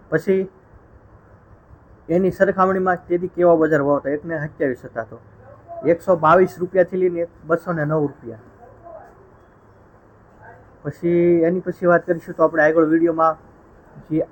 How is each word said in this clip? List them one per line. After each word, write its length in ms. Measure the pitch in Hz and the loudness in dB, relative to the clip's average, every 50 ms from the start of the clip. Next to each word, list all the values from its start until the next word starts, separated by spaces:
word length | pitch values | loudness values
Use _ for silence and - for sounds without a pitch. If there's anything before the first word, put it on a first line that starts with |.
| - - | -6 -4
પછી 320 | 160 160 - 202 190 190 190 190 - _ _ _ - - - _ - - - _ - - _ - - - _ - - - _ _ - - _ - - - _ - | -4 -2 0 0 0 0 -2 -4 -10 _ _ _ -20 -20 -20 _ -20 -20 -20 _ -20 -20 _ -20 -20 -20 _ -20 -20 -20 _ _ -20 -20 _ -20 -20 -18 _ -2
એની 220 | 165 180 190 180 | 0 0 0 0
સરખામણીમાં 680 | - - 196 190 185 190 185 190 190 190 185 185 180 175 - - | 0 0 0 0 2 2 0 0 0 0 -2 -2 -2 -4 -4 -4
તેથી 240 | 175 175 185 180 - | -4 -4 -4 -6 -4
કેવા 200 | 175 175 175 170 | 0 4 4 4
બજાર 260 | 160 160 156 160 143 139 | 4 4 2 2 0 2
ભાવ 160 | 143 143 139 | 0 0 -2
હતા? 120 | - 135 | -2 -4
એક 140 | 147 147 170 | -6 -6 -6
ને 180 | 170 165 156 147 | -8 -8 -8 -8
સત્યાવીસ 380 | 156 - - 160 135 123 - - | -10 -6 -4 -4 -4 -4 -6 -10
હતા, 200 | 127 - 113 113 | -12 -10 -10 -10
તો 120 | - 113 113 - - - - - - - - - - - - - | -10 -14 -20 -20 -20 -20 -20 -20 -20 -20 -20 -20 -18 -14 -4 -2
એકસો 300 | 147 170 - - 196 180 | 0 0 0 0 -2 0
બાવીસ 440 | 160 156 156 170 190 185 180 - 160 | 2 4 4 4 4 4 2 0 -6
રૂપિયાથી 400 | 180 180 - 185 175 175 196 185 | -8 -2 0 0 0 0 -2 -2
લઈને 260 | 180 185 175 170 170 170 - - - | -2 -2 -2 -4 -6 -8 -10 -14 -6
બસો 260 | 151 160 165 - 185 170 | -4 -4 -4 -2 -4 -4
ને 120 | 160 147 | -4 -2
નવ 160 | 147 156 160 | -2 -2 -2
રૂપિયા. 380 | 147 139 - - - 113 110 - - - - - - - - - - - - - - - - - - - - - _ _ _ _ _ _ _ _ - _ _ _ _ _ _ - _ _ - - - - - - - - - - - | -2 -4 -6 -10 -16 -16 -16 -16 -20 -20 -20 -20 -20 -20 -20 -20 -20 -20 -20 -20 -20 -20 -20 -20 -20 -20 -20 -20 _ _ _ _ _ _ _ _ -20 _ _ _ _ _ _ -20 _ _ -20 -20 -20 -20 -20 -20 -20 -20 -20 -16 -14
પછી 580 | 147 - - 175 170 175 175 170 175 170 170 160 | -14 -12 -6 -4 -2 0 2 2 2 2 2 2
એની 180 | 170 180 185 | 0 0 -2
પછી 260 | - 180 175 - 185 | -4 -8 -8 -2 2
વાત 180 | 175 175 170 - | 2 2 2 2
કરીશું 280 | - 175 165 - - 170 | -2 -4 -4 -6 -8 0
તો 80 | - 160 | 2 2
આપણે 180 | 151 151 160 151 | 2 4 2 2
આગળ 220 | 156 160 165 160 | 4 4 4 4
વીડિયોમાં 520 | 156 160 165 165 170 160 160 160 160 156 - - - - _ - - - - - - - 147 - - | 4 4 2 2 2 2 2 0 0 0 -2 -8 -20 -20 _ -20 -20 -20 -20 -20 -20 -20 -20 -10 -6
જે 160 | 156 160 156 - | -4 -4 -4 -4